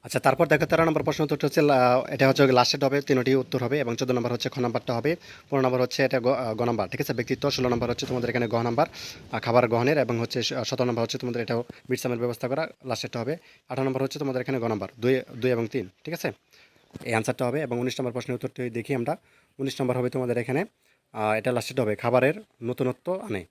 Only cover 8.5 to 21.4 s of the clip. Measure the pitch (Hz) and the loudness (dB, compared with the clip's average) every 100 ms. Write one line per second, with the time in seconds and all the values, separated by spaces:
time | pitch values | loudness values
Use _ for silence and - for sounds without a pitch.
8.5 | 117 117 117 165 - - - - 117 120 | 0 0 0 0 -2 -16 -16 -8 -6 2
9.5 | 120 117 117 123 151 117 117 117 127 113 | 4 4 2 2 2 0 -2 -2 -4 -4
10.5 | 131 113 135 123 117 113 - 123 120 113 | -4 -4 -2 0 0 -2 -4 -6 -6 -4
11.5 | 120 120 - - 127 127 120 120 117 123 | -4 -4 -16 -6 -4 -2 -2 -4 -4 -4
12.5 | 135 160 - 131 113 123 123 117 165 - | -4 -6 -10 -6 -6 -4 -6 -6 -8 -12
13.5 | _ _ 127 135 131 135 147 139 127 123 | _ _ -2 -2 0 -4 -4 -4 -4 -2
14.5 | 131 113 107 98 117 120 131 - 123 127 | -2 -2 -2 -6 -2 0 0 -2 -4 0
15.5 | 120 113 131 95 _ - 165 156 101 _ | 0 -2 -4 -8 _ -12 -6 -6 -8 _
16.5 | _ _ _ _ - - 110 107 123 123 | _ _ _ _ -14 -2 -2 0 -2 -2
17.5 | 139 139 120 127 120 127 120 117 123 123 | -2 -4 -2 -2 -4 -4 -6 -6 -6 -6
18.5 | - 123 117 113 135 120 170 _ _ _ | -8 -6 -6 -4 -2 -2 -4 _ _ _
19.5 | - 135 - 127 127 123 127 127 120 117 | -8 -6 -2 -2 0 -2 -2 -2 -2 0
20.5 | 131 214 _ _ _ _ 113 107 110 | -2 -2 _ _ _ _ -2 0 0